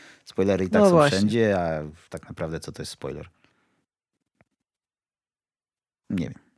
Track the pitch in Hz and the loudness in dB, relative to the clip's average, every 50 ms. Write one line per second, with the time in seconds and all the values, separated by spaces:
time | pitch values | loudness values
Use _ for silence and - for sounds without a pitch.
0 | - - - _ _ - - - 95 101 98 90 95 90 - 202 208 196 175 165 | -20 -20 -20 _ _ -8 -4 0 0 2 2 0 0 0 4 4 6 6 6 6
1 | 147 143 - 95 104 104 110 117 113 107 98 90 87 82 80 78 76 76 78 - | 4 4 4 2 2 2 2 2 2 2 2 0 0 -2 -4 -4 -6 -10 -12 -18
2 | - _ - 82 - - 82 - 85 80 82 80 - - - - 78 - - - | -16 _ -16 -14 -14 -16 -10 -8 -8 -6 -6 -8 -10 -12 -12 -12 -14 -14 -12 -12
3 | - 67 69 71 76 - _ _ _ _ _ _ _ _ _ _ _ _ _ _ | -12 -10 -10 -12 -14 -18 _ _ _ _ _ _ _ _ _ _ _ _ _ _
4 | _ _ _ _ _ _ _ _ _ _ _ _ _ _ _ _ _ _ _ _ | _ _ _ _ _ _ _ _ _ _ _ _ _ _ _ _ _ _ _ _
5 | _ _ _ _ _ _ _ _ _ _ _ _ _ _ _ _ _ _ _ _ | _ _ _ _ _ _ _ _ _ _ _ _ _ _ _ _ _ _ _ _
6 | _ - - 92 78 - - - - _ _ | _ -6 -6 -4 -4 -6 -10 -14 -20 _ _